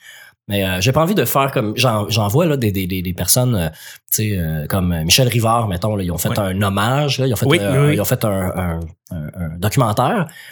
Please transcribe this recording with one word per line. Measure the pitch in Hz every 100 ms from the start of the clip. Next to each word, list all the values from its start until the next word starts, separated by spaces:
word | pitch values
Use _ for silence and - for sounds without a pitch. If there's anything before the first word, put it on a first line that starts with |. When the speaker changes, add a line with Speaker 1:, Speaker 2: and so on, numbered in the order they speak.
| - - - _ -
Speaker 1:
Mais, | 101 95
euh, | 92
j'ai | 90
pas | 143
envie | 165
de | 202
faire | 117 143 139
comme, | 135 107 107
j'en, | 131 110 104
j'en | 113 104
vois, | 120
là, | 175 143
des, | 110
des, | 98 92
des, | 95
des | 90
personnes, | 87 85 127 127
euh, | 110 80 - - - -
tu | - 107
sais, | 98
euh, | 80 78 73
comme, | 101 90
euh, | 85
Michel | 80 - 123
Rivard, | 123 113 117 110
mettons, | 92 107 104
là, |
ils | 90
ont | 85
fait | -
Speaker 2:
Ouais. | 117
Speaker 1:
un | 98 95
hommage, | 101 98 110 135 147 127
là, | 131
ils |
ont | 107
fait, | 127
Speaker 2:
Oui, | 170
Speaker 1:
euh, | 151 135
Speaker 2:
oui, | 147
oui. |
Speaker 1:
ils | 151
ont |
fait | 101 127 110
un, | 95 92 -
un, | 90 82 82 - -
un, | 87 76 92
un | 82 85
documentaire, | 98 - 117 101 131 214 156 - -